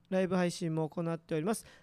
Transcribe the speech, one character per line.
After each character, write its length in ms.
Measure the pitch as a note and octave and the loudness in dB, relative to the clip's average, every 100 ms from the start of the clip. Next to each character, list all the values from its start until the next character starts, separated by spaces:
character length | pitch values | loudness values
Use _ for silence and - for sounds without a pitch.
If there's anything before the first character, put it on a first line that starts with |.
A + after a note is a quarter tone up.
| - | -2
ラ 120 | F#3 | 0
イ 60 | F#3 | 2
ブ 80 | F3+ | 2
配 160 | F3 | 2
信 240 | - E3+ D#3+ | 0 -2 0
も 120 | D3+ | -2
行 120 | - | -2
っ 160 | E3+ E3 | -4 -4
て 180 | - D#3+ | -2 -2
お 40 | |
り 60 | F3 | 0
ま 100 | A3 | -2
す。 100 | - - | -6 -20